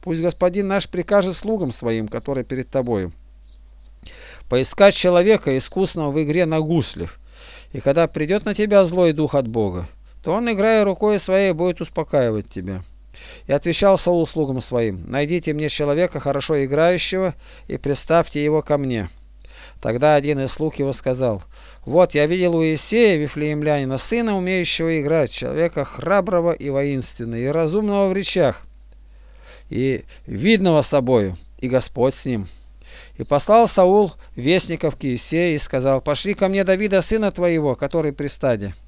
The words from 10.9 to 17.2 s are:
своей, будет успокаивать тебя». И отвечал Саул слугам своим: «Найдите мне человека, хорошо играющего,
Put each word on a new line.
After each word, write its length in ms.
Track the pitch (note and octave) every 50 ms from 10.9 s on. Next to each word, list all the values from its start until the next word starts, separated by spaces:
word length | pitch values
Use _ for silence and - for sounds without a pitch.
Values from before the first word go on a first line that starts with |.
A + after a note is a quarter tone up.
| F#3+ - - G#3 G#3+ G3
своей, 360 | - - F#3 F#3+ G3+ G3 F#3+
будет 280 | D#3 F3 F3+ F3 -
успокаивать 680 | E3+ - - - D#3+ - - D3 B2+ A#2 A2 G#2+ G2 -
тебя». 340 | - - F2+ F#2 G2 F#2+ F2 - - - - - - - - - - - -
И 80 | - C3+
отвечал 460 | D3 - F3 D3+ - - G3+ G3 F#3
Саул 260 | - F3 F3 E3+ E3
слугам 340 | D3 - D#3+ D#3 C3+ C3 C3
своим: 440 | A2+ - C3 A#2+ A#2 A2 F#2+ F#2 E2 E2
«Найдите 460 | A2 C3+ D3 D3 E3+ F3+ D#3+ - D3+
мне 160 | D3+ D#3 D3+
человека, 500 | - - D3+ C#3+ C#3+ D#3 F3+ F3 - D3+
хорошо 460 | - C#3+ C#3 C#3 C3+ - D#3+ D3 C#3
играющего, 720 | C3 C#3 D3 D#3+ E3+ F3+ F3 - - - F#3